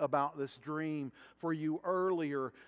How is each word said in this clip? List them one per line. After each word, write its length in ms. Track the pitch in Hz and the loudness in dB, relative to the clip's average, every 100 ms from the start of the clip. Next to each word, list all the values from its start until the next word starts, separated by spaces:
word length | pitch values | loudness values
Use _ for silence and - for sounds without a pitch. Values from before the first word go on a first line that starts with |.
about 360 | 143 143 143 139 | 2 4 2 -2
this 200 | 139 - | -6 -6
dream 560 | 151 151 156 151 135 - - - | -6 -4 -2 -2 -4 -10 -20 -6
for 140 | 165 | -2
you 280 | 160 156 160 | 0 0 0
earlier 680 | 175 185 185 175 147 143 127 - | 0 2 2 2 0 0 -2 -6